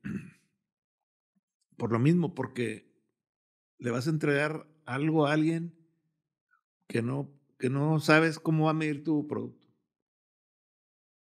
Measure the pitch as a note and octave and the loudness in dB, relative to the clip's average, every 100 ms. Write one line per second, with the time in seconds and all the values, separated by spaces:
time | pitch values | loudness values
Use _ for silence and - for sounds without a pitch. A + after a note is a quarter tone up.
0 | - - - _ _ _ _ _ _ _ | -10 -10 -12 _ _ _ _ _ _ _
1 | _ _ _ _ _ _ _ - G#2+ A#2 | _ _ _ _ _ _ _ -8 -2 2
2 | C#3+ F3 F#3 D3 B2+ - A2+ G#2+ - _ | 4 4 0 -4 -8 -4 -6 -6 -16 _
3 | _ _ _ _ _ _ _ - B2 A#2+ | _ _ _ _ _ _ _ -10 -6 -4
4 | C#3+ D#3 D3+ C#3+ D3+ D#3 - _ - C3 | -2 -2 2 2 0 -4 -12 _ -8 -2
5 | D#3 D#3+ C#3+ D#3 D#3 E3 E3+ - _ _ | 0 2 4 2 2 0 -6 -14 _ _
6 | _ _ _ _ _ _ _ _ - A#2 | _ _ _ _ _ _ _ _ -6 -4
7 | A#2 C#3 C#3 - _ - B2 C#3 D3+ D#3 | -4 -6 -8 -14 _ -6 -4 0 0 2
8 | D#3 D#3 D#3+ D#3 E3 D#3+ D#3 D#3 D#3 C#3 | 6 6 6 0 -2 2 2 2 -2 -4
9 | D3+ D3+ D3 A2+ A#2+ A#2+ _ _ _ _ | -2 -2 -2 -6 -8 -14 _ _ _ _
10 | _ _ _ _ _ _ _ _ _ _ | _ _ _ _ _ _ _ _ _ _
11 | _ _ | _ _